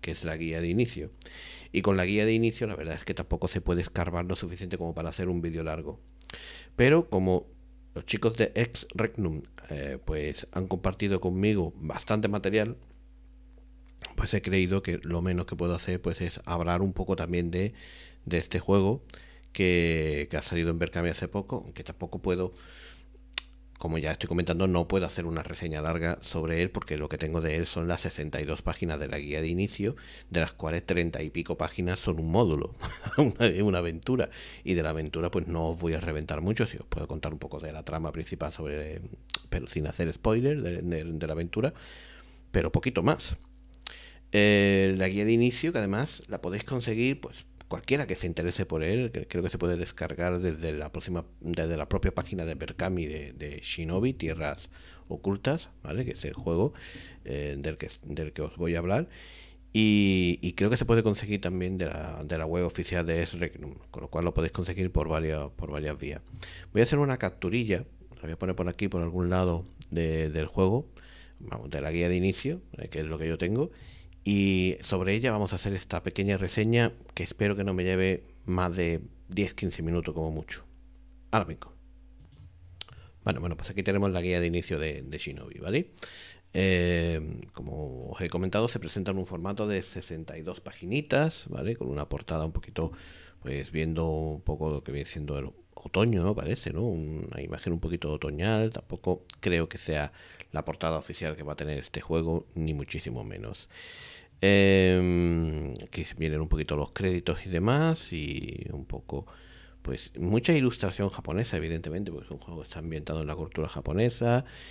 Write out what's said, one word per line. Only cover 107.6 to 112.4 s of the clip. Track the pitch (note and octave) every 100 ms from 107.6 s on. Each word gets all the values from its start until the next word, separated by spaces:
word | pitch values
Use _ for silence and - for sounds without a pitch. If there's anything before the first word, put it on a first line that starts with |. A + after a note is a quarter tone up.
| G2 C3+ D#3+ D#3+ -
y | E2+ D#2 - - - -
un | C#2+ -
poco, | - - C#2 - - - - - -
pues, | - C2 - -
mucha | F2 G#2+ A2+
ilustración | D#3+ B2+ - G2+ - G2+
japonesa, | - - F2 A#2 F2
evidentemente, | D#2+ E2 E2 E2 G2+
porque | D#2+ -
es |
un |
juego | C#2+